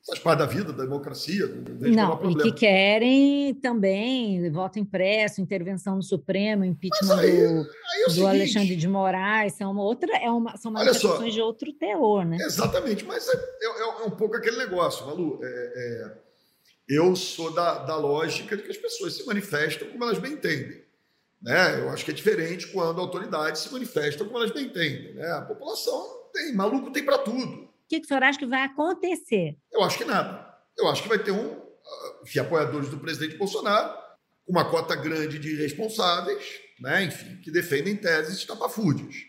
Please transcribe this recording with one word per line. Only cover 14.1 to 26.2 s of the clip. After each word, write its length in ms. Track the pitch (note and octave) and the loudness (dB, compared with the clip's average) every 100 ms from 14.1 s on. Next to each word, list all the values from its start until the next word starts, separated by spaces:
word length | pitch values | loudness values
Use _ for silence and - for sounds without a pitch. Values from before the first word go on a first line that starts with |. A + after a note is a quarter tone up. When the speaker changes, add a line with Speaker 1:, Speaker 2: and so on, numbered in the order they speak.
Speaker 1:
pouco 240 | - G#3+ | -2 -2
aquele 220 | A3+ A3+ A#3+ | 0 -2 -2
negócio, 480 | B3 F3+ D#3+ - | -4 0 0 0
Malu. 340 | B2+ E3 D#3+ A#2 | -8 -4 -4 -4
É, 300 | B2 B2 A#2+ B2+ | -8 -8 -8 -8
é, 360 | A#2+ A2+ G#2+ - _ _ _ _ _ _ _ | -8 -8 -10 -16 _ _ _ _ _ _ _
eu 260 | C#3+ F3 | 4 4
sou 380 | F3+ - - E3 | 4 -2 -6 -4
da, 320 | E3 F3 D3 | 0 2 0
da 120 | C3+ D#3 | -2 -2
lógica 600 | C#3+ D3 D#3+ - - G#3 | 2 2 0 -4 -4 -6
de 60 | |
que 80 | - | -6
as 80 | G3+ | -8
pessoas 340 | A#4+ - F#3+ | -8 -6 -6
se 140 | - - | -6 -4
manifestam 600 | G#3 - D3 D#3 - - | -4 -2 0 0 -2 -8
como 140 | A#3+ | -6
elas 160 | A#3+ F#3 | -2 -2
bem 140 | B3+ | -4
entendem, 500 | D4 F3 D3 - - _ _ _ _ _ _ | -4 -2 -2 -4 -14 _ _ _ _ _ _
né? 360 | A#2+ D3+ F3 C#3 | 0 4 4 2
Eu 120 | C3 | -4
acho 160 | C3 - | -4 -6
que 40 | |
é 40 | |
diferente 540 | D3 G3+ F#3+ E3 F3+ - | 0 0 0 -2 -6 -8
quando 300 | F#3+ E3 E3 | -4 -2 -2
a 40 | |
autoridade 560 | F3+ F3 A3 E3+ D#3 D#3+ | -6 -6 -6 -4 -2 -4
se 120 | - | -8
manifesta 540 | B3+ B3 D#3 D3 C#3+ | -8 -4 -2 -2 -2
como 140 | G#3 A#3+ | -6 -2
elas 120 | A3+ | -2
bem 140 | D4 | -2
entendem, 480 | C4 F3+ D#3+ - - | -8 -2 -2 -2 -12
né? 180 | - D#3 | -10 -6
A 100 | D#3 | -6
população 800 | - - D4 A4 - C#4 F#4+ - | -6 -10 -8 -6 -4 -4 -6 -14